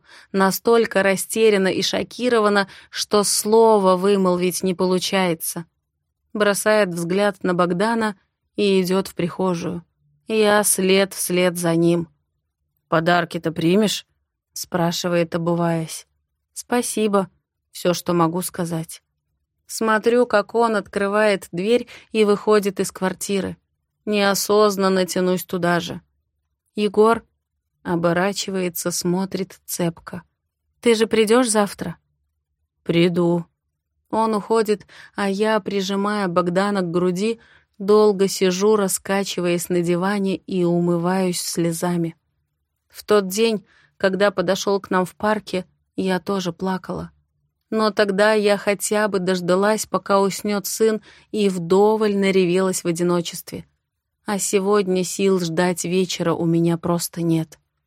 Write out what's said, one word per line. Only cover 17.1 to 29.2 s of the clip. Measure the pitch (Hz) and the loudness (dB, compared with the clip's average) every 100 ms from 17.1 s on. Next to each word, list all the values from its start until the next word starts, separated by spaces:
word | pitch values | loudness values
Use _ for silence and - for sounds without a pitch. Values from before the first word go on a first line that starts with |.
| 202 190 _ _ _ _ | 0 -2 _ _ _ _
всё, | - 180 175 | -6 -2 -2
что | - | 0
могу | 175 165 170 | 0 0 0
сказать. | 180 - 170 165 160 - _ _ _ _ _ _ - | -6 -8 -6 -6 -10 -16 _ _ _ _ _ _ -16
Смотрю, | - 220 214 233 240 240 | -6 0 0 2 2 2
как | 214 202 226 | 0 0 0
он | 233 214 | 0 0
открывает | 190 202 202 208 214 190 - | -4 -4 -2 2 2 0 -4
дверь | 170 196 240 240 - - | -6 0 0 -2 -18 -6
и | 220 | 0
выходит | 208 202 - 214 196 190 | 2 2 2 2 2 -2
из | 190 | -6
квартиры. | - 185 185 - 196 185 170 _ _ _ _ - | -4 -6 -4 -4 -4 -4 -8 _ _ _ _ -4
Неосознанно | 208 202 196 - 208 214 196 190 190 185 | 0 2 0 2 4 4 2 0 2 0
тянусь | - 180 180 | -2 0 -2
туда | - 190 170 175 | -4 -4 0 0
же. | 170 180 - _ _ _ _ _ _ - | -2 -10 -16 _ _ _ _ _ _ -4
Егор | 208 196 220 226 - _ _ _ _ _ | -2 2 2 2 -4 _ _ _ _ _
оборачивается, | - 175 170 170 190 196 - 190 180 170 175 | -4 -2 0 0 -2 -4 -6 -6 -6 -6 -6
смотрит | 170 180 175 | -4 -4 -4